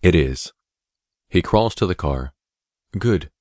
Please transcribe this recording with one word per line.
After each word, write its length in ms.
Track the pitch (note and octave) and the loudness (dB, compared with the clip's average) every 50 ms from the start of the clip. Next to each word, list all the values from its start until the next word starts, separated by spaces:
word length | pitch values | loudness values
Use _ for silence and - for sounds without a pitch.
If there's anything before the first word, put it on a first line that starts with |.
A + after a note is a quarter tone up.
It 140 | - F2+ E2 | 4 4 4
is. 380 | E2 D2 C2 C2 - - - _ _ _ _ _ _ _ _ _ _ _ _ _ _ _ _ | 4 2 0 -4 -8 -12 -14 _ _ _ _ _ _ _ _ _ _ _ _ _ _ _ _
He 140 | - F#2 F2 | 0 0 0
crawls 320 | - - G#2+ A2+ A2+ - | 2 2 2 2 0 -2
to 100 | - - | -2 -2
the 80 | F2+ F2+ | -2 -2
car. 380 | - - D2 C#2 C2+ C2 C2+ - _ _ _ _ _ _ _ _ _ _ _ _ G2+ | -2 -2 -4 -2 -2 -4 -8 -12 _ _ _ _ _ _ _ _ _ _ _ _ -4
Good. 320 | F#2+ A#2+ G#2+ F2+ D2 - _ _ | 0 0 0 0 -2 -6 _ _